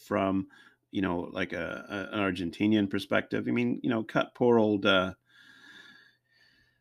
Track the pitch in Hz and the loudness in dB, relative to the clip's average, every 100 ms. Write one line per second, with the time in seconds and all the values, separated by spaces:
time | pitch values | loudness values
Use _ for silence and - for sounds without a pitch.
0 | - 101 98 95 98 - - _ _ - | -4 0 0 0 -4 -12 -20 _ _ -4
1 | 95 87 85 - 90 90 82 - - 101 | -2 -2 -4 -6 -6 -6 -6 -8 -10 -10
2 | 92 110 98 90 87 - 104 107 101 101 | -6 -2 -2 0 -6 0 2 4 2 -2
3 | - 104 - 107 107 120 120 - - 117 | -2 -2 -2 -4 -2 -2 0 -2 -2 -2
4 | 110 147 - - 123 117 107 104 101 95 | -2 -4 -4 0 4 6 4 4 4 2
5 | 92 92 _ _ - - - - - - | 2 -6 _ _ -20 -20 -20 -20 -20 -20
6 | _ _ _ _ _ _ _ _ | _ _ _ _ _ _ _ _